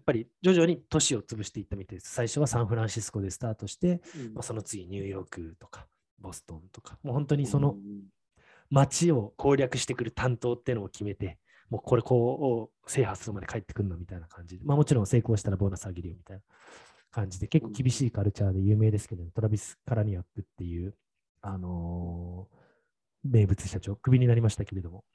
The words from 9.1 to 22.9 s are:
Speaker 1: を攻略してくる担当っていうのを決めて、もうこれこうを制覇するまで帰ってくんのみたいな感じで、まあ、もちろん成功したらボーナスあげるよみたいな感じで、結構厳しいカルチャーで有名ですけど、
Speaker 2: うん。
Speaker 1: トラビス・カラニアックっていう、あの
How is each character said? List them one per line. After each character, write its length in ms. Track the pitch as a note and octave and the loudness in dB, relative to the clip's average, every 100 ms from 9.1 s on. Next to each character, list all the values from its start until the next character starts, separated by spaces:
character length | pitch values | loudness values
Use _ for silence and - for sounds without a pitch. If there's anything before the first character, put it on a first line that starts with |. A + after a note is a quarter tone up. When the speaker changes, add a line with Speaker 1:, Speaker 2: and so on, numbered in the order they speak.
Speaker 1:
を 200 | C3+ G#2 - | 4 0 0
攻 180 | C#3 C#3 | 2 4
略 220 | C3 B2+ | 2 -2
し 80 | - | -4
て 80 | |
く 100 | B2+ | -4
る 60 | A2+ | -4
担 260 | - B2+ A#2+ | -2 -2 0
当 180 | B2 | -2
っ 80 | A#2+ | -2
て 100 | - | -2
い 20 | |
う 40 | A#2 | -4
の 60 | |
を 40 | F#2+ | -4
決 160 | - | -8
め 100 | G#2 | -8
て、 240 | G2 F#2 - _ _ - | -6 -8 -10 _ _ -10
も 80 | A2 | -6
う 20 | |
こ 140 | - A#2 | 2 2
れ 60 | |
こ 140 | - B2 | 4 4
う 280 | A#2+ C3+ | 2 0
を 260 | C3+ A#2 A2 _ - | 0 0 -4 _ -6
制 180 | C#3+ | 0
覇 120 | A2 G2+ | 0 -2
す 100 | A2 | -8
る 40 | |
ま 80 | G2+ | -10
で 60 | F2+ | -8
帰 120 | A2+ | -8
っ 40 | |
て 100 | - | -6
く 100 | - | -4
ん 60 | G2 | -4
の 80 | E2+ | -4
み 80 | |
た 120 | F2 F2 | -10 -14
い 40 | |
な 60 | E2 | -14
感 200 | - E2+ | -18 -16
じ 120 | F#2 | -8
で、 60 | C#3+ | 0
ま 80 | |
あ、 20 | C#3+ | 2
も 80 | |
ち 80 | D3 | 4
ろ 60 | B2+ | 4
ん 60 | G2 | 4
成 120 | A#2+ | 2
功 180 | - A2 | 4 0
し 40 | |
た 80 | - | 0
ら 60 | F#2+ | 0
ボ 120 | G2 | 0
ー 20 | |
ナ 80 | F#2 | -2
ス 80 | G2 | -8
あ 60 | |
げ 100 | F2 | -8
る 80 | F2 | -10
よ 60 | - | -12
み 60 | |
た 100 | - | -16
い 20 | G2 | -20
な 60 | _ _ - - - _ _ | _ _ -20 -20 -20 _ _
感 200 | - F#2+ | -6 -4
じ 100 | F#2 | -6
で、 80 | - | 2
結 180 | D#3 - | 2 2
構 60 | |
厳 180 | - B2+ | 0 0
し 160 | - B2 | 2 0
い 40 | |
カ 120 | - | 2
ル 100 | G2+ | 0
チ 100 | - | 2
ャ 80 | G2 | 0
ー 20 | |
で 80 | F#2 | 2
有 160 | G2 G#2+ | 4 6
名 140 | A2 | 4
で 80 | G#2 | 2
す 100 | - | -2
け 80 | F#2+ | -10
ど、 60 | |
Speaker 2:
う 40 | E2+ | -10
ん。 40 | |
Speaker 1:
ト 100 | - | -2
ラ 80 | G#2+ | 0
ビ 80 | G#2 | 0
ス・ 220 | - - - | -4 -12 -4
カ 80 | |
ラ 80 | A2 | 0
ニ 120 | G#2 | 0
ア 60 | F#2 | -2
ッ 20 | - | -6
ク 80 | - | -12
っ 20 | - - | -12 -10
て 60 | |
い 220 | F2 E2+ F#2 | -6 -6 -6
う、 80 | - _ _ _ _ | -10 _ _ _ _
あ 160 | G2+ F#2+ | -8 -6
の 920 | F2+ F2 E2+ F2 F2 F2 F2 F2+ F#2+ _ _ _ _ | -6 -4 -4 -4 -6 -8 -10 -12 -14 _ _ _ _